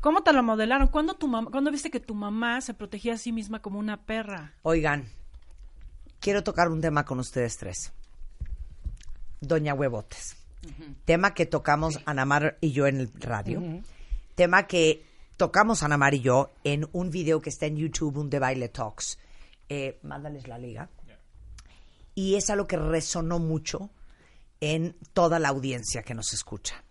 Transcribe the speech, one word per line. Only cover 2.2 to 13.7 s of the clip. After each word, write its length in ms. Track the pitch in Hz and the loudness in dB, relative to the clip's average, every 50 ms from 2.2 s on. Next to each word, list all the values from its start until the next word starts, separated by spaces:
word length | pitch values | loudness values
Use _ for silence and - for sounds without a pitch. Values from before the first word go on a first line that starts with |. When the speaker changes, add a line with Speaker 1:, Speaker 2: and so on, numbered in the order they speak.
| 208 208 208 220 233 240 233 254 | -4 -4 -2 -2 -2 -2 -2 -2
Speaker 1:
se 100 | 262 - | -4 -8
protegía 400 | 226 - 214 202 - 202 196 240 | -10 -10 -10 -12 -12 -6 -4 -4
a 60 | 233 220 | -4 -2
sí 140 | - 247 | -4 -4
misma 280 | 226 226 214 202 220 214 | -4 -4 -6 -6 -10 -10
como 180 | - 208 196 208 | -8 -8 -6 -6
una 200 | 214 214 214 208 - | -4 -4 -6 -8 -6
perra? 480 | - 220 220 - 202 202 175 151 - - _ | -6 -6 -6 -4 -6 -10 -12 -12 -14 -18 _
Speaker 2:
Oigan, 420 | _ 160 165 165 156 151 143 147 131 107 - - - - - - - - - - - - - - - - - - - - - - | _ 2 2 2 2 2 0 0 -4 -10 -14 -14 -16 -16 -16 -18 -18 -18 -20 -18 -18 -18 -18 -18 -18 -18 -18 -18 -18 -20 -18 -6
quiero 220 | - 202 202 202 | -2 0 0 0
tocar 260 | 196 - - - 175 175 | 0 0 2 2 2 4
un 100 | 165 156 | 4 0
tema 240 | 156 165 147 147 147 | 0 2 2 0 0
con 140 | - 135 127 | 0 -4 -4
ustedes 400 | 123 - - 131 123 113 - - | -4 -4 -2 -2 -2 -2 -2 -6
tres. 340 | - 98 90 - - - - - - - - - - - - - - - - - - - - - - - - - - - - - - - - - | -8 -8 -8 -8 -10 -10 -12 -12 -14 -16 -14 -12 -12 -12 -10 -10 -8 -8 -6 -8 -8 -12 -12 -10 -10 -10 -10 -8 -10 -12 -10 -8 -8 -8 -8 -8
Doña 340 | - 135 165 160 151 147 143 | -2 0 0 2 2 0 0
Huevotes. 640 | 135 143 135 117 107 101 - - - - - - - - - - - - | 2 0 0 0 -2 -6 -8 -12 -12 -12 -14 -14 -16 -20 -20 -18 -16 -16
Speaker 3:
Ujú. 300 | - - - 165 147 139 - - | -14 -14 -14 -14 -16 -16 -6 2
Speaker 2:
Tema 300 | - 208 175 190 202 202 | 4 4 6 6 4 4
que 100 | - 170 | 2 0
tocamos 480 | - - 147 - - 147 147 156 160 151 | 2 2 0 4 4 2 4 4 0 -2
Speaker 3:
Sí. 60 | 151 - | -2 -4
Speaker 2:
Ana 180 | - 147 135 131 | -2 0 0 2
Mar 320 | 139 143 147 147 156 - - | 4 4 4 4 2 0 0
y 100 | - 156 | -2 0
yo 140 | 131 139 139 | 2 4 4
en 100 | 139 139 135 | 4 2 2
el 100 | 131 110 - | -2 -4 -6
radio. 460 | - - 120 117 104 104 - 117 - | -10 -6 -6 -4 -4 -2 -4 -4 -4
Speaker 4:
Ujú. 220 | 175 170 | -4 -6